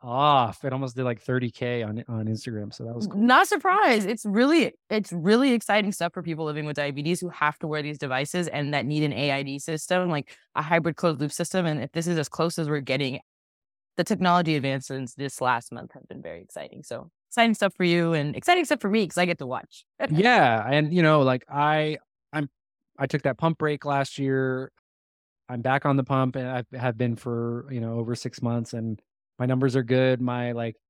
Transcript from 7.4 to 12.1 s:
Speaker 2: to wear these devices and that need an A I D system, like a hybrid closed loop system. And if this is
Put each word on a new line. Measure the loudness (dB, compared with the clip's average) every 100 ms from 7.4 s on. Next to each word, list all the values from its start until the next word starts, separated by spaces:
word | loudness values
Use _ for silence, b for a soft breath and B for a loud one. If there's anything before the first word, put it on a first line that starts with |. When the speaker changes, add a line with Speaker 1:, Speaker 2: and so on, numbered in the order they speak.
| 0 0
Speaker 2:
to | -6
wear | -4
these | -4 -6
devices | -4 -4 -2 -2 -2
and | -2 -2
that | -2 0
need | 0
an | 0
A | 0 0
I | 0
D | -2 -8
system, | -6 -8 -2 0 0
like | -2 -4 B B
a | -6
hybrid | 2 2 2
closed | 0 0 0
loop | -4
system. | -4 -4 -2 0
And | -2
if | -4
this | -6
is | -2